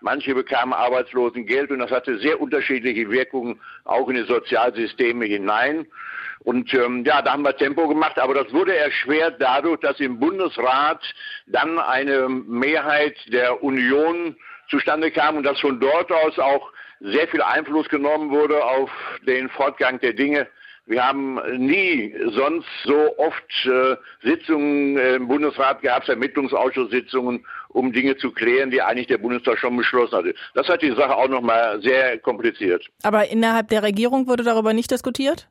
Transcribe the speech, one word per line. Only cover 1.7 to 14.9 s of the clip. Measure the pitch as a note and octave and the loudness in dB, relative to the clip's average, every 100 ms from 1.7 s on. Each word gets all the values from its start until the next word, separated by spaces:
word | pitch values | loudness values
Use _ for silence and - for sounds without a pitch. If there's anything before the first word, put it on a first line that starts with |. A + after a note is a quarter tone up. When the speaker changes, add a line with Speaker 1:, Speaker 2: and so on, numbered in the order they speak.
Speaker 1:
und | C3+ | -4
das | A#2+ | -2
hatte | B2 C3+ A2+ | -2 -2 -2
sehr | C3+ D#3+ | -2 -2
unterschiedliche | C3+ C#3+ B2+ C3 A#2+ A2 G#2+ | -2 -2 -2 -2 -2 -4 -2
Wirkungen | A#2+ B2+ C3+ A#2+ - - - | -2 -2 -4 -6 -8 -14 -16
auch | - A2+ C3+ | -4 -2 0
in | B2 | -2
die | G#2 | 0
Sozialsysteme | A#2+ - A#2 B2 A2 A2 - A#2+ A#2+ A2 | -2 0 0 0 0 -4 0 0 0 -2
hinein. | G#2 G2 G#2+ C3 D#3 D3+ - - - - - | -2 0 0 0 -2 -8 -14 -14 -12 -14 -8
Und, | - B2 A#2+ | -2 -2 0
ähm, | C3+ A#2+ B2 B2 | 0 2 0 2
ja, | D3 | 2
da | C3+ | 2
haben | C#3 | 0
wir | C#3+ C3+ | 0 0
Tempo | C#3+ D3 D#3+ | 0 2 0
gemacht, | D3+ D#3 - | 2 0 0
aber | C3 C#3 | 0 0
das | A#2 | 0
wurde | C3+ F#3 F3 | 0 2 2
erschwert | D3 - A#2+ D3+ E3 E3 | 0 -2 -2 0 0 0
dadurch, | C3 C3+ D#3 D#3+ | 0 2 0 0
dass | D3+ C3+ | -2 -2
im | C#3 A#2+ | -4 0
Bundesrat | D3+ G3 F3 - B2 C3 D3 D#3+ - - - - - | -2 0 -4 -2 0 2 2 -2 -8 -14 -14 -16 -4
dann | A#2+ D3 E3 | -2 0 -2
eine | - C3 C#3 C3+ C3 | 0 0 2 2 2
Mehrheit | B2+ G#2+ A#2+ C3+ D#3 D3 D3 D3 D3 - | -2 -4 -2 0 0 2 2 0 -2 -2
der | A#2+ B2 B2 | 0 2 0
Union | C#3+ C3 B2 C#3 D#3+ F3 E3+ - - - - | -2 0 2 2 2 0 -4 -8 -16 -20 -4
zustande | C#3+ - | -2 0